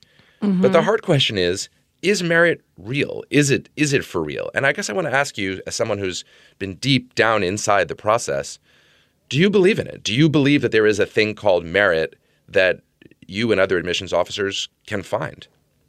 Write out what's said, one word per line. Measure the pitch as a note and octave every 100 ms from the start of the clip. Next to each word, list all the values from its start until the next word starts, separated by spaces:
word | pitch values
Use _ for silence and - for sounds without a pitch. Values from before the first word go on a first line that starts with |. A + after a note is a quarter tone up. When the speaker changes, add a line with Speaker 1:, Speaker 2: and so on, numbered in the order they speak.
| _ _ _ _
Speaker 1:
Mm-hmm. | G#3 F#3
Speaker 2:
But | F#3+
the | E3+
hard | F3 G#3+
question | - C#3+ - G#2
is, | F2 F#2+ - _ _ _
is | F3 G3+
merit | E3+ E3 E3+ D3 _ -
real? | G2 C#3 F2+ - -
Is | C#3 C#3+
it, | A#2+ - -
is | D3
it | C3 -
for | F#2
real? | D2+ A#1+ G1+
And | - C3+
I |
guess | D3 G3+
I |
want | G3+ D#3
to |
ask | B2 C#3+ -
you, | F#2+ F#2 -
as | -
someone | A2+ G#2
who's | F#2+ F2 - _ _ _
been | G2 F2+
deep | C3 B2+ B2 -
down | A2 A2
inside | F2+ G#2 - G2+ F2
the | -
process, | G#2 A#2 - C#2 - - _ _ _ _ _ _ -
do | C3
you | G3+
believe | G3+ F3+ F#3+
in | -
it? | -
Do | -
you | A#2 D#3+
believe | D3 C#3 C#3+
that | A2+
there | A2 G#2+
is | G2+
a | F#2
thing | - G#2+
called | G2+ G#2 F2+ E2+
merit | F#2 G2+ E2 D#2 - _ _ -
that | F#2+ F#2 E2+ _ _ - _ -
you | G2 A#2
and | G2
other | F#2+ F2+
admissions | F2 E2+ F2+
officers | F2 F2+ - G2 F#2+ - _ -
can | G#2
find? | F2 G#2+ D3 - - _ _ _